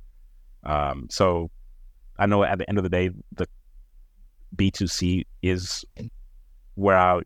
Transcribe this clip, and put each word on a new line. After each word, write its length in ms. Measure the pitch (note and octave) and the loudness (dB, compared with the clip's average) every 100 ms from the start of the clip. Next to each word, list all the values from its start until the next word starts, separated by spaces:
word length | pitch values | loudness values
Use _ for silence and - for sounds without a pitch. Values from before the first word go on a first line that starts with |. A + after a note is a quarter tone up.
| - - - - - - | -14 -20 -20 -20 -20 -14
Um, 440 | - D2+ C#2+ C#2 - | -4 -2 -2 -6 -6
so 400 | - F#2+ F2 E2+ - - - - - - - | 0 2 2 -4 -10 -20 -20 -20 -20 -12 -2
I 80 | G#2 | 2
know 180 | G2+ | 2
at 140 | E2+ F#2 | 2 0
the 100 | F2+ | -2
end 120 | G2+ | -2
of 40 | |
the 60 | F#2 | 0
day, 220 | F2+ F#2 F2+ - | 0 -2 -4 -12
the 140 | - F#2 - - - - - - _ - _ - F#2 | -8 -8 -8 -20 -20 -20 -20 -20 _ -20 _ -10 0
B 160 | G2 | 0
two 160 | - F2+ | 0 -4
C 400 | - F2+ F2+ - - | -2 0 0 -2 -4
is 420 | F#2 F#2 F#2 - - - A#2 - - - - - - | -2 -2 -4 -10 -12 -16 -16 -16 -20 -20 -20 -20 -16
where 240 | - G2 F#2 | -2 4 6
I 240 | F2+ F2 | 6 2